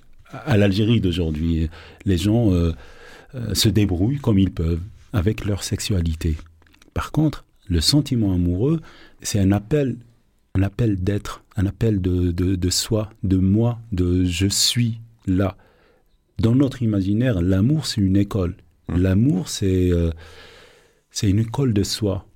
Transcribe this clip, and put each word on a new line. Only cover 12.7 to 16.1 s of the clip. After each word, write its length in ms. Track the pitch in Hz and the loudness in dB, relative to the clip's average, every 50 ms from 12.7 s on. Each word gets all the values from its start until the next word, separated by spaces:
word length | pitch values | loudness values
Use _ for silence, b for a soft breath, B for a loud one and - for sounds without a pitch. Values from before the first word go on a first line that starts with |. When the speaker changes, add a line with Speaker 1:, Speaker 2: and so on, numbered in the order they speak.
Speaker 1:
soi, 400 | - - - - 110 107 107 101 - _ | -2 -2 -2 -2 -2 -2 -2 -6 -8 _
de 160 | - 92 95 92 | -2 0 2 2
moi, 400 | 95 95 98 110 117 120 117 113 - - | 4 4 4 4 2 0 -2 -4 -8 -6
de 320 | 95 90 90 90 90 92 92 | -2 -2 0 2 2 2 2
je 220 | 90 87 85 98 | 0 0 0 0
suis 540 | 98 - - - - - 120 120 113 113 - - - _ _ - | 0 0 0 0 0 0 0 0 -2 -2 -6 -12 -20 _ _ -4
là. 300 | 98 92 92 98 92 b b b b b b b b b b b b | -2 0 0 0 -2 b b b b b b b b b b b b